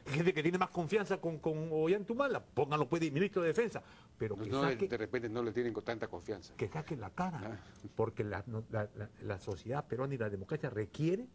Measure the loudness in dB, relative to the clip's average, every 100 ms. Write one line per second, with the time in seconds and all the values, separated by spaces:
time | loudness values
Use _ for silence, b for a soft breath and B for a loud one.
0 | -2 2 4 4 2 2 2 0 2 2
1 | 2 0 -2 -2 0 0 0 2 4 4
2 | 2 0 2 0 -2 0 2 2 2 2
3 | 2 2 2 4 4 4 2 -2 B B
4 | B -6 -4 -2 0 2 2 2 0 0
5 | 0 -2 -2 -2 0 0 0 -2 -2 -4
6 | -4 -6 -6 -8 -10 -4 -4 -4 -6 -6
7 | -6 -2 -2 -4 -6 -8 -12 -16 -6 0
8 | 0 0 -2 -4 -4 -6 -2 -2 -2 -6
9 | -12 -8 -6 -4 -4 -6 -4 -4 -2 -2
10 | -2 0 -2 -2 -2 -2 -2 -2 -4 0
11 | 2 2 -2